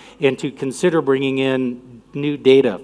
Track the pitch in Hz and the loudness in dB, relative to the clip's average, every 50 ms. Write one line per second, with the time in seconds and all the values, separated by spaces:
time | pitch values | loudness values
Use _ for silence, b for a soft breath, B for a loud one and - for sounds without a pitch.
0 | B B B B 151 135 131 - - 139 113 - 139 135 117 - - 180 160 160 | B B B B -2 -2 -2 -2 -6 -8 -8 -8 -8 -8 -6 -2 -2 0 0 0
1 | 139 139 135 135 139 135 131 135 135 135 131 131 131 123 123 120 - - 120 113 | 0 0 0 0 0 -2 -2 -2 -2 -2 -2 -2 -2 -4 -6 -10 -14 -20 -20 -20
2 | - _ - 143 143 147 147 139 120 131 131 135 135 120 95 87 | -20 _ -10 -8 -6 -6 -4 0 4 6 6 6 6 2 0 -6